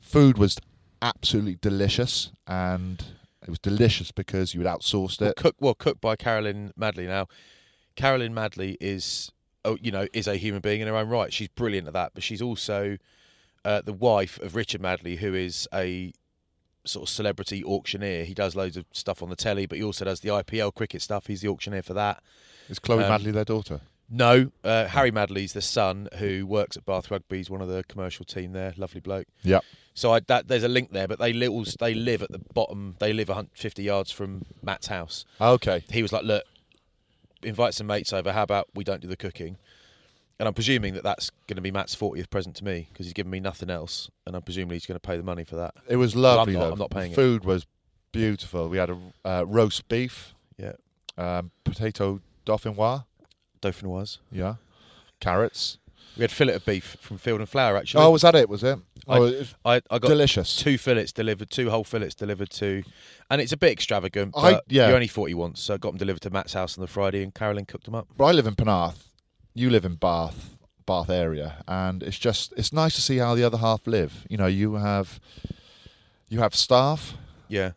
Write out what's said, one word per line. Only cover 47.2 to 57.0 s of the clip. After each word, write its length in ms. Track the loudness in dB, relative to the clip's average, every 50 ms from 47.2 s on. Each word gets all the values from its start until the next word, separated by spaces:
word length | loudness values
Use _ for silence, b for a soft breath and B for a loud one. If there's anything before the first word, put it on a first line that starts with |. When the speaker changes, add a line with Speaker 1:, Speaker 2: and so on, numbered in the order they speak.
| 4 4 4 2 0
Speaker 1:
was 200 | 0 0 0 -2 _ _ _ _ _ _ _ _ _
beautiful. 580 | -4 0 0 0 0 -2 -6 -8 -6 -4 -4 -2
We 80 | 0 0
had 120 | 0 -2
a, 80 | -2 -10 -12 -20 _ _ _
uh, 200 | -4 -2 -2 -2
roast 420 | 2 4 4 4 4 2 -4 -4 _
beef. 460 | -2 -2 -2 -4 -8 -14 -18 -20 -20 _ _ _ _ -14
Speaker 2:
Yeah. 140 | -12 -12 -12 -14 _ _ _ _ _ -20 _
Speaker 1:
Um, 360 | -8 -6 -4 -4 -4 -6 -8 _ _ _
potato 560 | -6 -4 -2 -4 -4 -2 -2 -2 -2 -2 -4 _ _ _ _ _
dauphinoise. 600 | 0 0 0 0 -6 -2 0 0 0 0 -2 -8 _ _ _ _ _ _ _ _ _ _ _
Speaker 2:
Dauphinoise. 580 | -4 -4 -4 -4 -8 -6 -6 -6 -6 -8 -12 -16 _ _
Speaker 1:
Yeah. 240 | -8 -4 -4 -4 -6 -8 _ b b b b b b b b b b _
Carrots. 580 | -2 0 2 2 2 0 0 -4 -8 -8 -8 _ _ -20 b b b b b
Speaker 2:
We 60 | -2
had 100 | -2 -2
fillet 220 | 2 2 2 2 2
of 100 | 0 0
beef 320 | 0 -2 -2 -2 -8 -18 -18